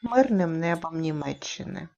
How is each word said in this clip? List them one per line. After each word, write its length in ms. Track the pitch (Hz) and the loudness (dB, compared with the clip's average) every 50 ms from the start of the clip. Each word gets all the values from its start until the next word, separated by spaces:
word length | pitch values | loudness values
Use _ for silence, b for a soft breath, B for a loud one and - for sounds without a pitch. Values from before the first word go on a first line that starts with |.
| - | -4
мирним 580 | 233 240 254 269 262 226 190 180 165 165 160 | 2 4 6 6 6 6 2 2 2 0 0
небом 400 | 165 170 170 165 165 165 160 160 | 0 0 0 0 -2 -6 -4 -2
Німеччини. 880 | 160 160 156 151 143 139 139 139 - - - - - - 185 - 160 170 _ | -2 -2 -2 -2 -4 -6 -6 -8 -8 -12 -10 -10 -10 -10 -8 -10 -10 -14 _